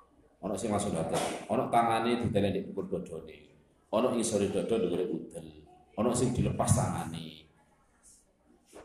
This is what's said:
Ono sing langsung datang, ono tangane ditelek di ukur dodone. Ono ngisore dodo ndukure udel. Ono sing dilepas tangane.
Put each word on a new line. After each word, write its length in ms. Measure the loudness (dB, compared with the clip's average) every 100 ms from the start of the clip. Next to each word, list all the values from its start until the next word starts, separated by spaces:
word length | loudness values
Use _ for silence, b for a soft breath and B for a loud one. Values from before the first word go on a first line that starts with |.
| _ -20 -20 _
Ono 160 | -6 -4
sing 160 | -2
langsung 240 | 0 0 -2
datang, 260 | 0 0 -2 -4 -2
ono 160 | -2 4
tangane 580 | 4 4 2 2 0 2
ditelek 260 | 2 2 0
di 40 | -4
ukur 160 | -6 -4
dodone. 500 | -6 -6 -10 -12 -18 -20 -20 _ _ _
Ono 240 | 2 2 2
ngisore 340 | 0 2 2
dodo 260 | 0 2 2
ndukure 260 | 2 0 -2
udel. 360 | -4 -6 -14 -16 -18 -20 -20 -14 0
Ono 160 | 2 2
sing 160 | 2
dilepas 400 | 2 0 0 4
tangane. 720 | 4 4 -2 -6 -8 -10 -14 -20 _ _ _ _ _ -20 -20 _ _ _ _ _ -20